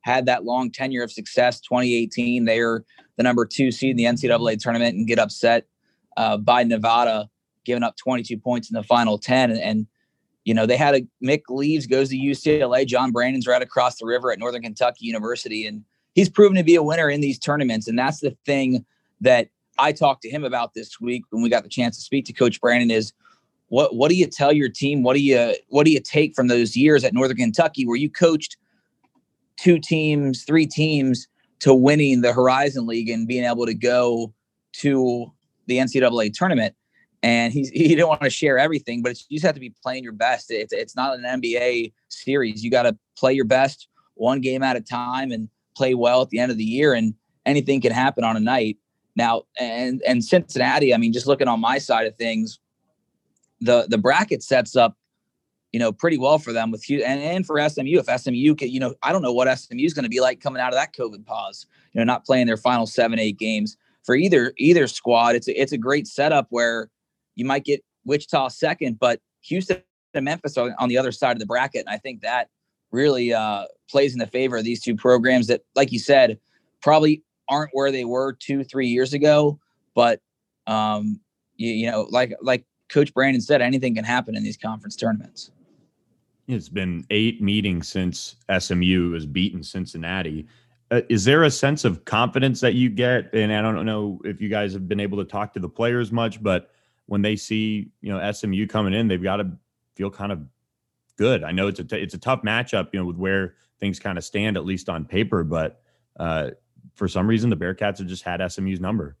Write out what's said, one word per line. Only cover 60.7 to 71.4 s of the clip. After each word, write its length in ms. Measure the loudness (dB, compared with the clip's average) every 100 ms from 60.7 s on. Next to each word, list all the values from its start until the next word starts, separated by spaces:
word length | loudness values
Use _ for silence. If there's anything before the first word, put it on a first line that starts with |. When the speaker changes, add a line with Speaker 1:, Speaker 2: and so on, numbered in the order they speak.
Speaker 1:
of 20 |
that 180 | -2 -4
covid 320 | -6 -8 -8
pause, 420 | -12 -10 -10 -12 -20 _ _
you 80 | -2
know, 40 |
not 200 | 0 -2
playing 240 | 0 0 2
their 80 | 0
final 300 | 0 0 -2
seven, 340 | 0 0 0
eight 180 | -2 -2
games 380 | -4 -4 -4 -8 _ _
for 140 | -2 2
either, 360 | 4 4 2 0
either 300 | 2 2 0
squad. 480 | -2 0 2 4 0
It's 100 | -2
a, 140 | -2
it's 120 | -2
a 60 | -2
great 300 | -2 -4 -4
setup 400 | -2 0 2 0
where 400 | -2 -2 -2 -8 _ _ _ _
you 100 | -8
might 200 | -4 -2
get 200 | -2 -4 _ _
Wichita 440 | -4 -4 -2 -2 -2
second, 500 | -2 -4 -2 -6 0
but 220 | 0 0 _ _
Houston 380 | -8 -6 -4 -6 _ _ _
and 120 | -6
Memphis 340 | -4 -4 -6 -4
are 160 | -4 -2
on 100 | -2
the 100 | 0
other 140 | -2
side 200 | -2 -2
of 60 |
the 80 | -2